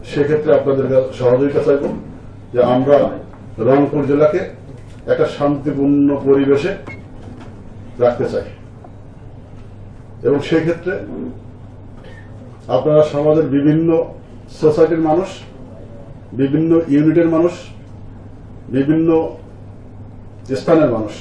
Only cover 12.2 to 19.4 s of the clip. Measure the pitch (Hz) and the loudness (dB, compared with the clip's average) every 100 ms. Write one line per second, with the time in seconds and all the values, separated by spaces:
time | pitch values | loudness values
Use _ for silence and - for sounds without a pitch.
12.2 | - - - - - 131 151 151 151 143 | -18 -18 -18 -18 -2 0 4 4 4 2
13.2 | 151 156 139 139 147 156 165 165 - - | 2 2 2 2 4 4 4 2 0 -10
14.2 | - - - - 156 160 156 165 160 165 | -18 -20 -18 0 2 4 4 4 2 0
15.2 | 190 - - - - - - - - - | -2 -10 -18 -18 -18 -18 -18 -18 -18 -18
16.2 | - 113 135 156 165 165 135 143 156 160 | -12 -2 0 2 4 2 4 4 4 4
17.2 | 165 160 175 - - - - - - - | 4 4 2 0 -16 -18 -18 -18 -18 -18
18.2 | - - - - - 131 139 160 165 160 | -18 -18 -18 -18 -4 -2 2 2 4 2
19.2 | - - | 0 -8